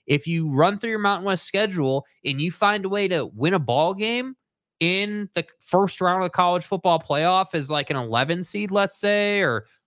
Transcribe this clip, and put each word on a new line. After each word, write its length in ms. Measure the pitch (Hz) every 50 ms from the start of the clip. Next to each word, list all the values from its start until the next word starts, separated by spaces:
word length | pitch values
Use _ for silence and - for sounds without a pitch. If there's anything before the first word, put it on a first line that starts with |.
| _
If 180 | - 147 143 -
you 240 | 165 170 165 160 151
run 300 | 135 135 160 190 202 202
through 100 | 233 226
your 80 | 220
Mountain 300 | 214 208 202 202 170 190
West 180 | 196 185 170 -
schedule 640 | - - 196 220 208 185 170 139 131 135 139 - _ _ _ -
and 160 | 147 135 139
you 100 | 156 185
find 340 | 160 - 214 202 208 208 190
a 40 | 190
way 180 | 196 208 202
to 200 | 180 180 156 117
win 260 | 82 98 107 135 170 196
a 60 | 175
ball 340 | 135 117 120 143 160 180 190
game 420 | 196 214 226 240 247 254 262 262 _ _ _ _ _ _ _ _ -
in 500 | 160 170 185 196 208 208 208 208 208 - -
the 100 | 170 160 - _ _
first 420 | - - - 185 202 180 - -
round 220 | 185 175 180 190 185
of 20 |
the 100 | 175 -
college 300 | - 180 175 180 180 -
football 320 | - 202 175 - 180 165 160
playoff 540 | - - 143 147 160 175 185 190 190 - -
as, 160 | 160 139 135
like, 220 | 151 147 139 -
an 60 | 147
eleven 440 | 131 120 110 113 120 135 151 170 180
seed, 300 | 175 - - 208 208 190
let's 260 | 190 202 196 190 -
say, 440 | - - 202 208 208 208 208 208 202
or 260 | 185 139 117 104 107 _ _ _ -